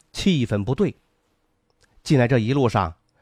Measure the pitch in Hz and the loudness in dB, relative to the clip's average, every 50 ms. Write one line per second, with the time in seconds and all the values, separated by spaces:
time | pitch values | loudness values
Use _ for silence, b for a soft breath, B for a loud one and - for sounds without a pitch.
0 | _ _ - - - 202 180 139 120 - 110 104 98 107 123 - 208 151 - _ | _ _ -12 -2 0 0 2 2 0 -2 -2 -4 -2 -4 -2 -2 -2 -4 -4 _
1 | _ _ _ _ _ _ _ _ _ _ _ _ _ _ _ _ _ _ _ _ | _ _ _ _ _ _ _ _ _ _ _ _ _ _ _ _ _ _ _ _
2 | - - 160 131 120 117 135 120 107 113 139 143 131 113 - 107 92 82 - _ | -2 0 2 4 4 4 2 0 0 0 0 0 0 0 0 0 -2 -2 -6 _
3 | _ _ _ _ | _ _ _ _